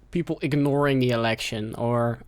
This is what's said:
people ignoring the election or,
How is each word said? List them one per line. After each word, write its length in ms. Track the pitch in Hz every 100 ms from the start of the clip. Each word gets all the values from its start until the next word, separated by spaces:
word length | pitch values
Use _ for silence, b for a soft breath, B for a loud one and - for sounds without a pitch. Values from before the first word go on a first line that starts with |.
| -
people 280 | 180 165 160
ignoring 580 | 156 143 143 139 143 135
the 100 | 127
election 640 | 120 113 113 - 113 107 -
or, 440 | 117 120 117 117